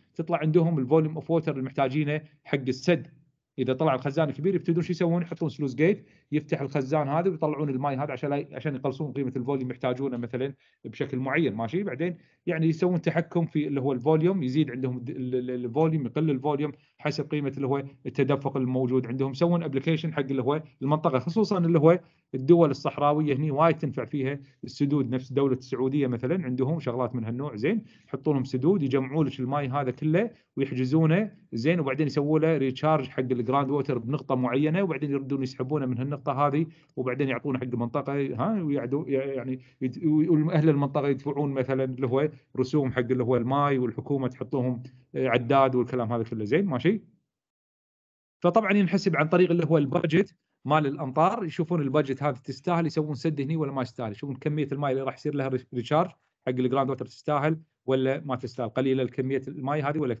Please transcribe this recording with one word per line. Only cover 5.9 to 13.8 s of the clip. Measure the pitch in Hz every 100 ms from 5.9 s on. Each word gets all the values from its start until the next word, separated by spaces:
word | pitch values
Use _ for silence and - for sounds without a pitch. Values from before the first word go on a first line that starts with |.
| 208 - _ _
يفتح | 147 151 165
الخزان | 135 151 131 156 139
هذا | 156 185
ويطلعون | 160 151 147 151
الماي | 131 143 135
هذا | 143
عشان | 127 147
لا، | 143 143
عشان | 139 151 131
يقلصون | 143 131 151
قيمه | 131 131 127
الفوليوم | 120 139 127
يحتاجونه | 127 131 123 139 120
مثلا | 117 120 139 139 _ _ -
بشكل | - 135 127
معين، | 131 151 143
ماشي؟ | 107 113 170
بعدين | 202 127 175 170 _ _ -
يعني | 160 160
يسوون | 160 180 175
تحكم | 165 165 165 175 160
في | 151 147
اللي | 139